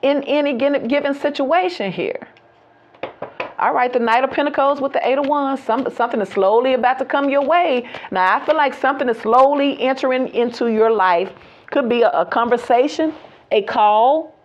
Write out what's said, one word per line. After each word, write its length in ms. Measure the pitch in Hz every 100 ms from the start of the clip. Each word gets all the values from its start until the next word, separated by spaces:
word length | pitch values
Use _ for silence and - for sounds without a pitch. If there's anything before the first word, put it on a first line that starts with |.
in 200 | 262 285
any 300 | 277 294 285
gi-, 320 | 247 277 285 233
given 260 | 285 285
situation 760 | 277 294 285 269 330 370 - 202
here. 360 | 180 156 - - - _ _ _ _ _ - - - - - - -
All 160 | 220
right, 200 | 277 247
the 80 | 247
Knight 240 | 233 226
of 80 | 269
Pentacles 480 | 269 294 294 277 285
with 120 | 277
the 140 | 269 -
Eight 100 | 262
of 100 | 277
Wands. 360 | 294 277 269
Some, 260 | - 226 247
something 300 | - 233 240
is 80 | 196
slowly 460 | - 190 226 262
about 240 | 254 240 262
to 60 |
come 260 | 277 277 277
your 160 | 277 277
way. 420 | 339 349 254 240 - -
Now, 260 | 185 185 226
I 80 |
feel 120 | 285 311
like 180 | 277
something 340 | 269 262 277 254
is 100 | 226
slowly 600 | 214 240 269 285 277 -
entering 540 | 247 262 269 254 262
into 320 | 247 233 240 233
your 240 | 220 226
life. 420 | 226 185 175 190 - - - -
Could 180 | - 247
be 140 | 240
a, 80 | 226
a 160 | - 170
conversation, 880 | - 240 240 - 240 285 - 320 311 - - _
a 100 | 220
call. 720 | 202 240 214 214 240 311 320 -